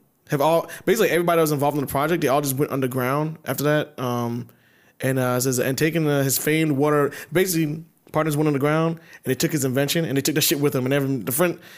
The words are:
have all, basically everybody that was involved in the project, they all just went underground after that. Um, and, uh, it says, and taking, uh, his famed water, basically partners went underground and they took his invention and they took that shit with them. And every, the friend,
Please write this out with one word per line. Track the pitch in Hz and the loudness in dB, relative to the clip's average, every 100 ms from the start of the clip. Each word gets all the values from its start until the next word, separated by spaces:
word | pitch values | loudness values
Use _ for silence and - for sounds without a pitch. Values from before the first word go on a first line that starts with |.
| _ _ - | _ _ -6
have | 147 | 0
all, | 147 165 - - - | 2 2 -2 -6 0
basically | 220 208 | 2 2
everybody | 165 175 170 | 2 2 2
that | |
was | 156 | 2
involved | 147 143 147 | 2 0 0
in | |
the | 135 | -2
project, | 139 151 170 | -2 0 0
they | 143 | 2
all | 139 | 2
just | 143 131 | 0 -2
went | 151 | -2
underground | 139 131 127 123 143 156 156 - | 0 -2 -2 0 0 -2 -6 -8
after | 127 143 | -2 0
that. | 151 - - | 0 -2 -6
Um, | 127 120 120 120 123 - _ _ _ - | -4 -4 -4 -6 -10 -18 _ _ _ -6
and, | 131 131 | -2 0
uh, | 127 123 | 0 0
it | |
says, | 131 123 | 0 0
and | 131 135 | -2 0
taking, | 160 165 151 | 0 0 0
uh, | 143 | 0
his | 135 - | 0 0
famed | 147 156 160 | 0 0 0
water, | 131 147 147 139 - - | 2 2 2 0 -2 -4
basically | 160 190 165 156 160 165 _ _ | 0 2 0 -2 -4 -12 _ _
partners | 156 156 147 | -2 0 0
went | 156 | 0
underground | 139 147 156 165 165 | 2 2 2 0 -2
and | - - - | -12 -12 -4
they | 131 | 0
took | 160 | 0
his | 156 | 0
invention | 131 127 139 170 | 0 0 0 0
and | 160 135 | 0 0
they | |
took | 165 | 0
that | 151 | 0
shit | - 147 | 0 2
with | 143 | 0
them. | 139 127 | 0 0
And | 143 | 0
every, | 135 135 | 0 -2
the | 117 | -4
friend, | 120 180 170 - | 0 0 -2 -12